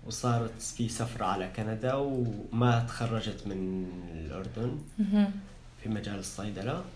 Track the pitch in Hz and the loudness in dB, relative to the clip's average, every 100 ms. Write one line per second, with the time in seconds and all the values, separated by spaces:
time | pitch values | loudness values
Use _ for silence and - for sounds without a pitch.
0 | - - 123 117 113 - - - 117 - | -6 -2 2 2 0 -4 -8 -2 -2 0
1 | 117 - 95 95 92 - 107 110 127 139 | -2 0 0 0 0 -2 -2 0 2 2
2 | 139 131 120 104 - 113 123 117 120 - | 2 2 0 -2 -2 6 8 8 4 0
3 | 113 113 107 - 101 95 92 92 92 87 | 0 0 -2 -4 -4 -2 0 0 -2 -6
4 | 85 82 78 80 95 110 120 151 - - | -8 -8 -6 -6 -6 -2 -2 -2 -6 0
5 | 196 208 202 - - - - - 110 107 | 4 6 6 2 -10 -16 -18 -8 -2 -2
6 | 101 98 92 - 104 98 104 165 185 | -2 -4 -6 -6 -6 -2 -2 -2 -6